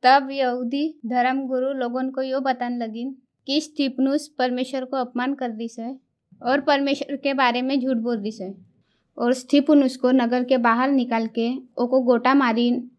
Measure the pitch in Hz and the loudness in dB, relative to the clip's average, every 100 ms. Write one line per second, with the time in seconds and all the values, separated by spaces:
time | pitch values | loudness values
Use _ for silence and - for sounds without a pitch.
0 | 254 277 269 277 254 247 240 277 311 311 | 6 4 4 -2 -2 -2 -4 -2 -4 -6
1 | 226 247 247 269 269 254 262 269 247 247 | -4 0 0 0 -2 -2 -2 -2 -4 -4
2 | 262 262 262 262 269 247 240 240 226 220 | -4 -4 -4 -2 -2 -2 -4 -6 -8 -8
3 | 254 269 _ _ - 277 302 - 277 269 | -10 -12 _ _ -2 -2 -2 -4 -4 0
4 | 269 285 294 _ 254 247 254 262 254 269 | 0 0 -4 _ -2 -2 -4 -6 -6 -6
5 | 247 247 254 277 247 220 233 - 233 262 | -4 -4 -4 -4 -6 -8 -10 -10 -12 -12
6 | _ _ _ - 233 277 277 285 277 285 | _ _ _ -10 -2 0 2 0 2 -2
7 | - 277 277 277 254 240 254 277 254 240 | -4 -4 -2 0 0 0 -2 -2 0 -2
8 | 226 233 202 214 190 196 - _ _ _ | -2 -4 -6 -8 -12 -14 -20 _ _ _
9 | _ - 240 254 - 285 277 294 262 262 | _ -4 0 0 2 2 6 6 4 0
10 | 247 262 233 247 247 262 233 233 262 277 | 2 2 2 0 2 2 4 2 2 2
11 | 240 233 220 226 233 262 - - 247 262 | 0 -2 -2 -2 -2 -4 -10 -4 0 2
12 | 247 240 240 277 254 226 240 247 - | 4 2 4 4 4 2 2 0 -4